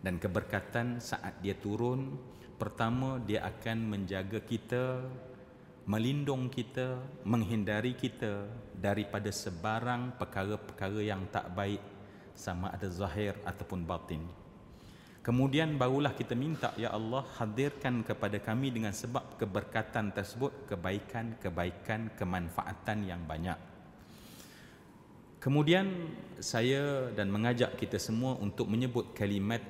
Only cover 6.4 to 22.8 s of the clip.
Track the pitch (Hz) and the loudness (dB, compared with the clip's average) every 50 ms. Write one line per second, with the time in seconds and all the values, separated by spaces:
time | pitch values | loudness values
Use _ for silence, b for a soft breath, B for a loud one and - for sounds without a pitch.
6.4 | 127 123 127 127 120 - - 131 127 127 127 127 127 139 - - - 98 117 120 | 0 0 0 -2 -4 -2 -2 -2 -2 -2 -2 -4 -6 -10 -12 -6 2 4 4 4
7.4 | 107 92 113 110 101 101 104 104 110 127 123 - - 127 - - - 110 101 101 | 4 4 2 2 2 4 2 2 2 2 0 0 -2 -4 -2 0 -2 0 0 -2
8.4 | 101 104 113 117 - - - 90 90 101 101 104 104 - - 101 104 104 95 - | -4 -6 -8 -10 -12 -10 -8 0 2 4 4 4 2 0 -2 -2 0 0 -2 -2
9.4 | - 104 90 82 87 107 110 113 117 123 120 123 123 123 120 - 101 - - 101 | -4 -4 -6 -2 0 0 0 2 2 0 0 0 -2 -4 -2 -4 -6 -4 -2 -2
10.4 | 95 101 107 104 - - - - 101 95 101 107 104 107 101 95 95 98 - 98 | 0 0 -2 -4 -4 -10 -6 -4 -2 -2 0 0 0 0 0 -2 -4 -2 -2 -2
11.4 | - - 90 98 101 98 101 98 - - - B B B B B B B B - | -2 -2 -2 0 0 0 0 -2 -4 -10 -14 B B B B B B B B -8
12.4 | - - 90 87 92 95 - 87 92 98 87 87 98 92 - 104 104 101 95 - | -6 -4 -2 -2 -2 -4 -4 -4 -4 -4 -2 -2 -2 0 0 0 0 0 -2 -4
13.4 | - 85 92 - - - 98 90 85 82 90 82 - - 87 78 80 87 87 - | -6 -6 -6 -6 -6 -4 -4 -4 -2 -2 -2 -4 -4 -6 -6 -6 -6 -8 -10 -14
14.4 | - - - - - B B B B B B B B B B B - - 120 127 | -18 -18 -18 -20 -20 B B B B B B B B B B B 2 4 6 6
15.4 | 135 139 131 151 160 156 151 139 127 123 131 139 147 139 - - 120 - 120 120 | 6 6 6 4 4 4 4 4 4 6 6 6 4 2 2 0 -2 0 2 0
16.4 | 131 156 160 - - 120 - 107 113 117 - 107 110 110 120 135 135 - - - | 2 0 0 0 0 -2 0 0 -2 0 0 0 -2 0 0 -2 -2 -4 -4 -2
17.4 | 117 107 104 117 135 143 143 - - 135 123 120 110 - 110 - - 101 104 101 | -2 -2 2 2 2 2 0 0 0 2 2 2 2 0 0 0 0 0 0 0
18.4 | - - 110 123 135 135 120 113 110 104 98 - - 117 123 135 - - - - | 0 0 2 2 2 2 2 2 0 0 -2 -2 -4 -2 -2 -2 -4 -4 -4 -2
19.4 | 117 101 92 104 98 - - 113 110 - - 117 107 101 95 - 98 - - 117 | -2 2 2 0 -2 2 -2 -2 -2 0 0 0 0 2 0 -2 -4 -4 -2 -2
20.4 | 131 139 - - - - 104 90 82 90 98 104 - - - 120 113 117 113 - | -2 -2 -2 -6 -6 -6 -6 -2 0 0 0 -2 -2 -4 -4 -4 -4 -4 -6 -4
21.4 | - 95 85 92 87 90 87 - - - 110 110 113 107 - - 101 90 92 92 | -4 -2 0 0 0 0 -2 -4 -2 -2 -2 -2 -2 -4 -4 -2 -2 0 0 0
22.4 | 87 82 85 - - 80 101 - | 0 0 -2 -2 -4 -4 -6 -4